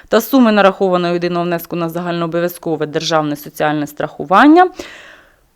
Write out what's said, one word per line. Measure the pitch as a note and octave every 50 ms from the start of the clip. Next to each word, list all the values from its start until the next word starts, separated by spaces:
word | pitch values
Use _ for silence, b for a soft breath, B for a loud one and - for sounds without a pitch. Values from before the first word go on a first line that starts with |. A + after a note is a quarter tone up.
| B B
та | - G#3+
суми | A3+ - - C4+ A#3+ A3 G#3+
нарахованого | G#3 F#3+ F#3+ F#3+ - G3+ F#3+ F3+ F3+ F3 F3 F3
єдиного | F3 F3 F3 F3 F3 E3+
внеску | F3 E3+ E3+ E3+ - -
на | F3 E3 E3
загальнообов'язкове | D#3+ E3+ F3 F3 E3+ E3+ E3+ E3 D#3+ E3+ E3+ F3 F3 - - E3+ D#3+ D3 D3+
державне | D3+ D3 E3 E3+ D#3+ E3+ D#3 D3+ D3 D3
соціальне | C#3+ - D#3+ - - D3+ D3+ D3+ D3+ D3
страхування | C#3+ - - D3+ D3+ - - D3 D3 F#3 G3+ B3+ D4 D#4 F4+ F#4 F4 B B B B B B B B B B B B B B B _ _